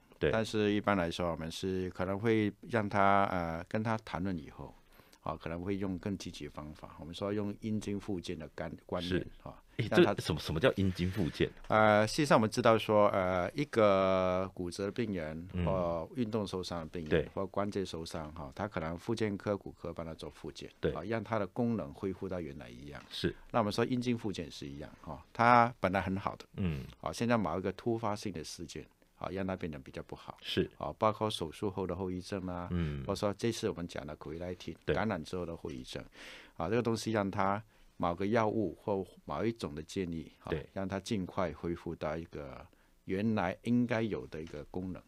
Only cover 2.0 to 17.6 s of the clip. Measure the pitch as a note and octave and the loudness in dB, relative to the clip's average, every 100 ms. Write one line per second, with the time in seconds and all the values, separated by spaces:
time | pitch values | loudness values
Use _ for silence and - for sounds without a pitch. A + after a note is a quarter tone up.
2 | F#2 G2 A2+ A2 G#2 G2 - A#2 G2+ G2+ | -2 0 4 4 4 0 -2 0 2 6
3 | G2 G2 G2 F#2 E2+ E2 F2+ A2 A2 A2 | 8 8 6 2 -2 -4 -4 -2 0 -2
4 | - D#2+ F#2+ F2 C#2 - C2+ - - - | -2 -4 -2 -4 -8 -12 -14 -16 -20 -20
5 | - - - E2 D#2+ E2+ F2+ G2 G2 F2+ | -20 -10 -6 -6 -4 -4 -2 -2 -2 -4
6 | G#2+ F#2 - - D2 D2+ D2+ D#2 - - | -4 -6 -6 -10 -10 -10 -12 -12 -16 -14
7 | D#2 E2+ G2+ G#2 G#2 G2+ A2+ G#2+ G#2 G2+ | -12 -6 -2 -2 -2 -4 -2 -2 -2 -4
8 | - F#2+ E2 E2 D2+ - E2 - - F2+ | -2 -4 -4 -8 -8 -8 -8 -8 -6 -4
9 | F2 F#2 - - - - - - G#2+ A2+ | 0 0 -2 -10 -16 -16 -10 -6 2 6
10 | D3+ G2+ - D#2 - D#2 E2 - F#2+ F#2 | 6 4 -2 -2 -2 2 2 4 2 2
11 | F2+ G2+ D#2 - E2+ - - A2 G#2+ G#2 | 0 0 0 2 -2 -2 2 6 8 8
12 | G#2+ - D3 D3+ A2 - A#2 A2+ - G#2+ | 6 2 6 6 6 4 6 6 6 6
13 | G#2 G#2 F#2 F#2 F2+ C#3+ D3 A2+ G#2 G2 | 8 6 2 2 0 -2 0 6 8 8
14 | F#2+ F#2+ F#2 F#2 F#2+ - F2 E2+ G2+ G2 | 6 4 4 2 -2 -4 -6 -4 -4 -2
15 | A2+ F#2+ D#2 D#2+ F2+ F2+ F2 F#2+ E2+ E2+ | -2 -2 -4 -6 -6 0 2 2 2 0
16 | E2 C#3+ A2 A2 G2 F#2+ F2 E2+ D#2 F2+ | -4 -6 -4 -2 -2 -4 -4 -6 -6 -6
17 | D#2 D#2+ D2 - F#2+ - | 2 2 2 -2 -2 -2